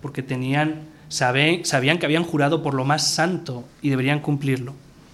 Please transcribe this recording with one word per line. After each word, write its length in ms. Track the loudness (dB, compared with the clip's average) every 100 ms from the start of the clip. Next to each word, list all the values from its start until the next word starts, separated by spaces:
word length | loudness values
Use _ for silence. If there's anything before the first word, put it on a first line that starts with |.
Porque 220 | -10 -10
tenían, 580 | -6 -6 0 0 0 -2 -10 -20 -10
sabe-, 540 | 0 2 4 4 2 0
sabían 320 | 0 2 2
que 80 | 2
habían 180 | 0
jurado 400 | 0 2 2 2
por 100 | 0
lo 120 | 0 0
más 220 | 0 0
santo 560 | 0 0 0 -6 -10 -12 -4
y 80 | -2
deberían 300 | 0 0 0
cumplirlo. 540 | 0 -2 0 -2 -4 -12 -20 -20 -20